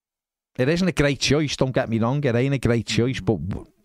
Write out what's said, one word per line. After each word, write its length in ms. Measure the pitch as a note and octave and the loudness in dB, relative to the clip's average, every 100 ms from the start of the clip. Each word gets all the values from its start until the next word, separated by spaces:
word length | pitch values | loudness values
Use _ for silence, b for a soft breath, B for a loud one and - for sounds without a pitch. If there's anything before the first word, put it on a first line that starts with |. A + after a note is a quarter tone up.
| _ _ _ _ _ - | _ _ _ _ _ -4
It 100 | C3 | 0
isn't 180 | E3+ F#3 | 0 0
a 40 | |
great 280 | D3 C#3+ C3 | 2 0 0
choice, 360 | - C#3 D3 - | 2 2 0 0
don't 160 | C3 | -2
get 180 | C3 A#2 | 0 0
me 100 | A2+ | 0
wrong, 240 | A#2 C#3+ | 0 0
it 120 | C#3+ A#2 | 0 2
ain't 180 | C3+ | 2
a 40 | C#3 | 0
great 260 | A#2 A#2 G#2 | 0 -2 0
choice, 340 | - A#2+ B2+ | 0 0 0
but 280 | - G2 E2+ | -2 -2 -2
w-, 180 | - - _ | -8 -10 _